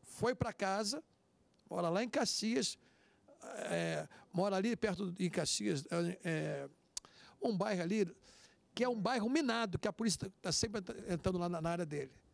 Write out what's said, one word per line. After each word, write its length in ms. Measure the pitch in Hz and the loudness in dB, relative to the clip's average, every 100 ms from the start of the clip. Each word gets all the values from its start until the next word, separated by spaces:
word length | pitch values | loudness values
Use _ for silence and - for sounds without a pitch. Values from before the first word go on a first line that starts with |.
Foi 300 | - - 233 | -18 -2 0
para 180 | 262 233 | 2 -2
casa, 520 | - 196 196 208 285 - _ _ _ _ _ _ | 0 0 0 0 -4 -8 _ _ _ _ _ _
mora 200 | 175 175 | 0 2
lá 140 | 180 | 2
em 60 | 240 | 2
Caxias, 680 | - 220 - 214 247 202 - - _ _ _ - - - - 175 | 0 0 0 2 2 0 -4 -16 _ _ _ -20 -18 -12 -8 -2
é, 380 | 170 170 156 156 - - | 0 0 -2 -6 -14 -6
mora 220 | 170 196 190 | 0 2 2
ali 200 | 208 233 | 2 2
perto 360 | 220 180 196 | 0 0 -4
de 180 | 175 180 | -2 -2
Caxias, 560 | 180 151 - 208 151 - | 0 0 0 0 0 -2
é, 280 | 170 175 180 | -2 0 -2
é, 460 | 175 156 156 147 139 - _ - - - - - | -2 -2 -2 -4 -8 -14 _ -14 -14 -20 -20 -4
um 140 | - 196 | -2 2
bairro 280 | 208 190 | 0 0
ali, 240 | 170 214 185 - - - - _ _ | 2 2 2 -2 -20 -20 -20 _ _
que 100 | - | 0
é 60 | 247 | 0
um 100 | 233 | 2
bairro 300 | 196 254 214 | 2 2 4
minado, 480 | 285 277 226 226 170 | 4 4 2 0 0
que 100 | 220 | -2
a 60 | |
polícia 260 | - 226 170 | 2 2 2
tá, 100 | 196 - | -4 -6
tá 100 | 185 | -2
sempre 300 | 160 226 208 185 - - | 0 0 -2 -6 -10 -4
entrando 300 | 175 190 180 | -2 0 0
lá 100 | 175 | 0
na, 140 | 175 | -2
na 80 | 160 | -2
área 160 | 170 165 | -2 -2
dele. 260 | 147 135 - - | -4 -6 -12 -20